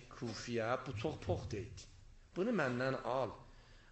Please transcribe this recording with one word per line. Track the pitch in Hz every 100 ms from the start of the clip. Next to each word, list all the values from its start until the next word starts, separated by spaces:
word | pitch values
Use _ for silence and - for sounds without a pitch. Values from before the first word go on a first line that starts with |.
| -
Kufiyə", | - 120 104 - 117 110 127 143
bu | -
çox | 160 143
pox | - 175 -
deydi. | 104 87 - - - - - - -
"Bunu | 214
məndən | 208 131 123 131 131
al. | 117 131 113 - - - - - -